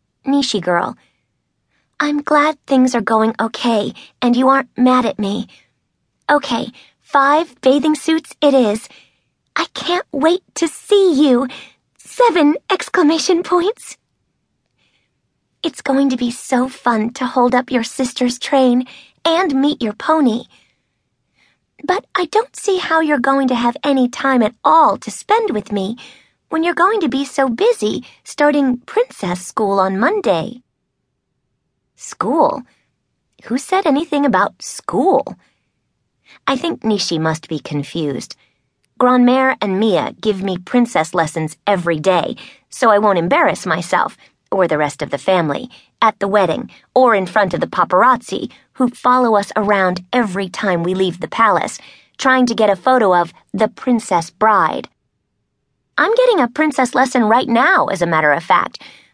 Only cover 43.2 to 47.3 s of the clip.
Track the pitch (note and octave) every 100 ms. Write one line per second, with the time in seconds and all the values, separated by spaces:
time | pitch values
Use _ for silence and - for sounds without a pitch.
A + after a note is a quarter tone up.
43.2 | E3+ D4+ B3 - F#3 E3+ E3+ F3 - -
44.2 | _ _ - F#3+ F3 D3+ D3 - C3 C#3
45.2 | - F#3 D#3 C3+ - - _ - A3 -
46.2 | G3+ G#3 G3 D#3 - - _ B3 B3+ G3+
47.2 | F3+